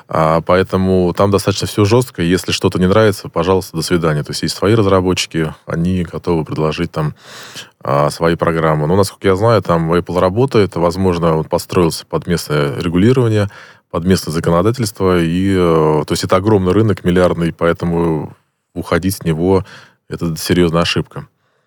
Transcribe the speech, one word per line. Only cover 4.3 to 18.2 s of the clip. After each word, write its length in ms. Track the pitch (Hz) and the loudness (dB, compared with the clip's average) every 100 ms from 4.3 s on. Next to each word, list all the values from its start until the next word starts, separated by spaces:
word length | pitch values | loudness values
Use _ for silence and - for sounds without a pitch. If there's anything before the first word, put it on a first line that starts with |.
есть 100 | 76 | -6
есть 120 | 82 | -6
свои 200 | - 92 | -2 0
разработчики, 800 | 117 98 95 92 87 - 80 78 - - | 2 4 2 2 -2 -4 -4 -4 -6 -8
они 360 | 82 85 92 | -4 -2 -2
готовы 400 | 85 78 - 85 | -4 -6 -2 -2
предложить 460 | 78 78 78 78 85 | -2 -2 -2 -2 -4
там, 240 | - 78 - - - - - - _ | -4 -6 -6 -16 -20 -18 -18 -20 _
а, 260 | - 69 73 | -2 0 0
свои 260 | - 82 | 0 0
программы. 520 | 85 85 82 80 78 76 | 0 0 0 0 0 2
Но, 100 | 98 | 2
насколько 320 | 95 - 98 | 0 0 0
я 80 | 95 | 2
знаю, 240 | 113 110 | 2 2
там 320 | 87 85 82 | 2 0 0
Apple 260 | 87 - 87 | 0 0 0
работает, 580 | 92 101 131 120 92 - | 0 2 2 2 0 0
возможно, 600 | 85 90 95 85 82 80 | -2 0 0 2 0 0
он 80 | |
подстроился 600 | 78 85 - - 85 - - | 0 -4 -2 0 0 -2 -6
под 200 | 85 90 | -6 -4
местное 540 | 85 - 73 71 - | -4 -2 -2 -2 -4
регулирование, 720 | 85 87 107 131 117 107 101 - - - _ | -2 2 2 4 2 0 -2 -6 -20 -20 _
под 140 | 90 | -4
местное 280 | 85 92 - | 0 0 0
законодательство, 880 | 80 85 85 101 123 107 - 95 90 | -4 0 2 2 0 -4 -2 0 2
и, 340 | 82 87 95 | 0 0 0
э, 500 | 95 85 80 78 78 76 | 2 2 2 2 0 -2
то 60 | |
есть 120 | 85 | -4
это 120 | 92 95 | 0 0
огромный 360 | 104 107 90 | 2 2 4
рынок, 320 | 98 113 95 | 2 2 0
миллиардный, 480 | 90 87 90 82 85 | 0 2 2 2 -4
поэтому 840 | - 85 85 87 85 85 78 | 0 -2 0 -2 -2 0 -2